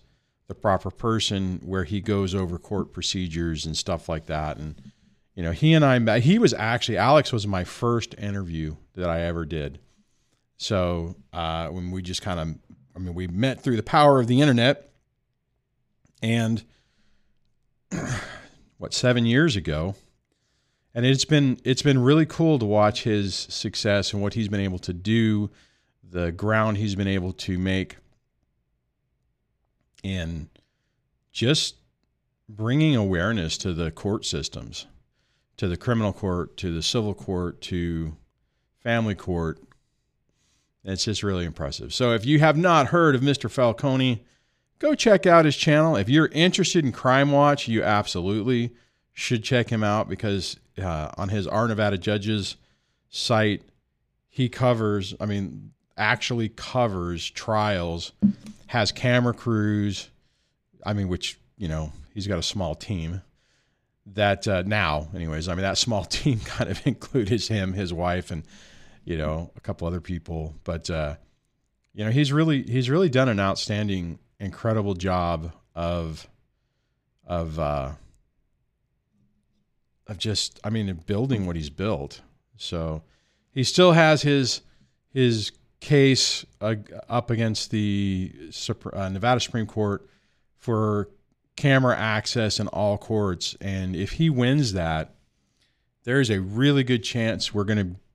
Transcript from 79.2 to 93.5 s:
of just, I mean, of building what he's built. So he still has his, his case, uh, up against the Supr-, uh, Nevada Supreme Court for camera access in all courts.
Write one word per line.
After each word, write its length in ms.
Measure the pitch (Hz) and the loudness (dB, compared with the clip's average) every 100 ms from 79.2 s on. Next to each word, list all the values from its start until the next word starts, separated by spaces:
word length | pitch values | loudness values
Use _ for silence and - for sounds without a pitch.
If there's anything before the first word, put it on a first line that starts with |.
| _ _ _ _ _ _ _ _ - | _ _ _ _ _ _ _ _ -16
of 120 | 95 | -6
just, 420 | 113 98 - - | -2 -2 -4 -8
I 60 | 110 | -4
mean, 180 | 110 101 | -2 -2
of 180 | 87 - | -4 -4
building 400 | 104 131 117 92 | -2 0 0 -2
what 100 | 85 | -4
he's 140 | 73 | -6
built. 500 | 73 98 82 69 - - _ _ _ | -4 -4 -4 -6 -12 -20 _ _ _
So 460 | - 87 82 78 - _ _ _ _ | -8 -6 -4 -6 -10 _ _ _ _
he 140 | 139 | -4
still 280 | 123 - 180 | 0 6 6
has 300 | 160 156 156 | 8 6 4
his, 380 | 147 143 123 - - _ _ _ _ | 4 2 2 -2 -8 _ _ _ _
his 400 | 135 123 113 104 - _ _ | 0 2 2 -2 -10 _ _
case, 640 | - 147 135 131 - - - _ | 2 6 6 6 2 -2 -8 _
uh, 160 | 107 110 104 - - | -4 -4 -6 -18 -4
up 220 | 117 - | -4 -2
against 400 | 113 113 107 - | 0 0 -2 -4
the 640 | 110 104 101 98 95 92 - 80 | -2 0 0 0 -2 -4 -10 -18
Supr-, 460 | - - 113 - - | -10 -8 -8 -8 -6
uh, 120 | 95 | -6
Nevada 320 | 95 117 123 | -2 0 2
Supreme 260 | - 120 107 | 0 -4 -4
Court 400 | - 104 101 - _ _ _ _ _ | -2 0 -2 -6 _ _ _ _ _
for 520 | - 110 107 104 98 _ _ _ _ - | -2 0 0 0 -4 _ _ _ _ -2
camera 400 | 143 139 127 117 | 2 4 4 2
access 640 | 110 107 - 120 110 - | 0 -2 -2 0 0 0
in 80 | 104 | -4
all 300 | - 104 104 | -2 0 0
courts. 580 | - 110 101 87 - | -2 0 0 -2 -6